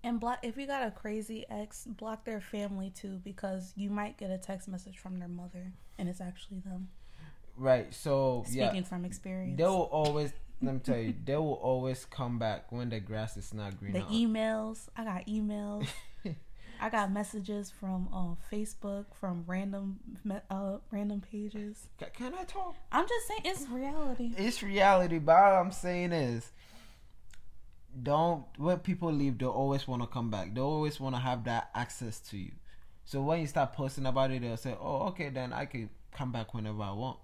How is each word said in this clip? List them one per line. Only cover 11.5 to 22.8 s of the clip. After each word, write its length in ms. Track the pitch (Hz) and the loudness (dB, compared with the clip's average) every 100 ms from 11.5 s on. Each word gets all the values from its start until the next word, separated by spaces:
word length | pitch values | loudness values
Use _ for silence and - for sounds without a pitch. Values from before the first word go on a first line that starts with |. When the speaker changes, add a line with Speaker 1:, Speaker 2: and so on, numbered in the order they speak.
Speaker 2:
always 520 | 135 123 127 131 131 - | 0 2 2 2 -4 -8
come 320 | - 123 120 | -6 -2 0
back 340 | 113 101 - | 0 -2 -6
when 180 | 120 120 | -4 -2
the 100 | 110 | -4
grass 380 | 95 107 110 104 | -4 -4 -4 -6
is 160 | - | -6
not 260 | 107 101 98 | -6 -6 -6
green 140 | 101 | -2
Speaker 1:
The 80 | 95 | -2
Speaker 2:
out. 100 | 95 | 0
Speaker 1:
emails, 760 | 220 233 220 220 220 220 220 - - | 2 4 4 0 0 -4 -8 -10 -6
I 100 | 226 | -4
got 200 | 185 - | -4 -2
emails. 600 | 214 208 208 208 208 135 - - - | -2 0 -2 -4 -4 -4 -4 -8 -8
Speaker 2:
<laughs> 560 | 190 156 - - - - | -6 -6 -10 -12 -12 -4
Speaker 1:
I 100 | 220 | 0
got 220 | 226 202 | 2 2
messages 600 | 202 202 214 190 208 196 | 0 -2 -4 -4 -4 -6
from, 380 | - 190 185 185 | -6 -4 -2 0
uh, 220 | 190 175 170 - 208 | 2 2 0 -2 -2
Facebook, 500 | 208 - 202 202 202 - | -2 -4 -6 -6 -8 -6
from 300 | 196 175 170 | -4 -2 -2
random 500 | 185 196 196 196 196 - - | -2 -2 -2 -4 -6 -10 -6
me-, 120 | 208 196 - | -4 -4 -4
uh, 260 | 190 196 202 - | -4 -2 -4 -4
random 300 | 202 208 202 | -2 0 -2
pages. 680 | 185 214 208 214 208 214 - - | -6 -6 -6 -6 -8 -10 -14 -12
Speaker 2:
Ca-, 120 | - | -10
can 220 | - 254 359 | -6 -6 -6
I 80 | |
talk? 320 | 359 392 370 - | -6 -4 -4 -4